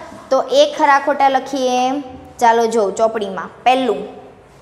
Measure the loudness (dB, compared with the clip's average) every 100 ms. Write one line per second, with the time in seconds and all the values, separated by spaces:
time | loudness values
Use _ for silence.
0 | -14 -18 -2 -2 0 2 2 2 2 2
1 | 2 2 2 2 -2 -4 -2 0 -2 -4
2 | -8 -16 -20 0 2 4 2 2 0 0
3 | -2 -2 -6 -8 -12 -4 0 2 0 -2
4 | -6 -14 -20 -20 -20 -20